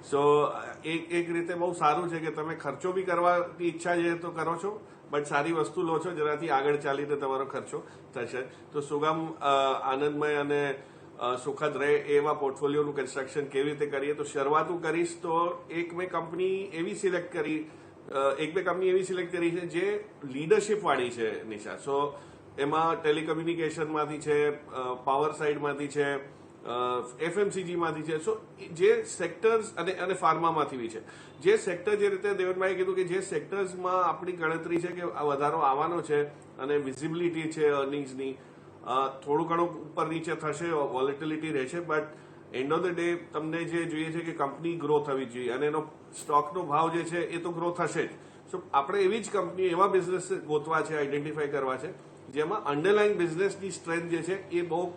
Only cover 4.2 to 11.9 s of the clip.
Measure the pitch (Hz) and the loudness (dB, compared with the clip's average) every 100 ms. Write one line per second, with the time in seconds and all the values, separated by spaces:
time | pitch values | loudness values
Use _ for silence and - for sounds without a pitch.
4.2 | 170 160 160 170 196 214 - - - 143 | -4 -2 -2 -2 -4 -6 -14 -20 -4 -2
5.2 | 143 147 156 165 156 185 170 156 180 156 | 0 0 2 0 0 0 0 0 0 -2
6.2 | 151 147 165 139 143 147 147 135 143 139 | 0 0 2 2 4 2 0 0 0 0
7.2 | 139 135 135 131 - 151 - - - 131 | 0 0 -2 -6 -6 -10 -10 -18 -12 -8
8.2 | 117 127 131 - - 151 143 147 156 160 | -6 -6 -8 -12 -6 -6 -2 0 2 2
9.2 | 160 160 147 139 135 127 135 135 147 147 | -2 -2 4 6 4 2 0 2 0 2
10.2 | 151 147 143 143 143 131 - - - - | 0 2 2 2 0 -4 -10 -20 -18 -4
11.2 | 123 123 143 135 151 131 143 | -2 -2 -4 -2 -2 0 2